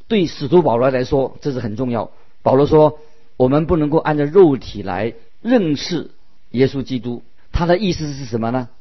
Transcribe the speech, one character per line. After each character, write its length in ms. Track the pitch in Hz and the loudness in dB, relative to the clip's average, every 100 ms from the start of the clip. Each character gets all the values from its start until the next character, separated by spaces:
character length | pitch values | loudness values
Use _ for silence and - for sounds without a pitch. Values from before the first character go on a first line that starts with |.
| - | -2
对 180 | 220 160 | 0 0
使 220 | - 139 | -4 2
徒 120 | 175 | 4
保 160 | 147 117 | 4 4
罗 140 | 135 | 2
来 140 | 131 | 2
说， 340 | 123 139 123 - | 0 0 0 -4
这 120 | 147 | -6
是 80 | 123 | -4
很 140 | 113 | -4
重 160 | 104 127 | -4 -4
要。 200 | 113 - - - - | -4 -6 -10 -18 -4
保 120 | 113 | 2
罗 120 | 131 147 | 4 6
说 320 | 151 151 - - - - - | 6 6 2 -16 -18 -10 0
，“我 100 | 127 | 2
们 160 | 147 | 2
不 140 | 165 175 | 2 0
能 100 | 147 | 2
够 80 | 120 | 0
按 220 | 151 151 | 0 0
照 60 | |
肉 340 | 147 190 170 131 | 2 6 6 4
体 240 | - 104 | -4 -10
来 320 | 95 90 113 - - - | -6 -4 -4 -6 -16 -8
认 340 | 226 254 165 139 | 0 2 2 -2
识 340 | - 165 - - - - - | -4 -6 -6 -14 -18 -18 -6
耶 160 | 120 131 | 0 0
稣 160 | 139 | 0
基 160 | 117 127 | -6 -6
督。” 240 | 120 117 - - - | -6 -10 -12 -18 -6
他 140 | - | -2
的 140 | 170 175 | 2 2
意 140 | 196 | 2
思 200 | 160 151 | -2 -6
是 140 | 139 135 | -8 -6
什 120 | 113 | -4
么 120 | 113 | -2
呢？ 180 | 127 117 - | -2 -6 -12